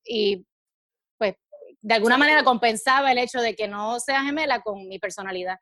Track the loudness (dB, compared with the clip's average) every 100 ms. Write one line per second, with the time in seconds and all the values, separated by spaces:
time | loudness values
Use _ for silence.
0 | -8 -2 -2 -2 -8 _ _ _ _ _
1 | _ -4 -4 -4 _ -20 -20 _ 0 2
2 | 4 4 6 6 4 4 2 0 2 2
3 | 4 2 0 -2 -2 -2 -6 -6 -6 -6
4 | -2 -2 -2 -4 -2 -4 -4 -10 -12 -10
5 | -10 -10 -8 -8 -8 -10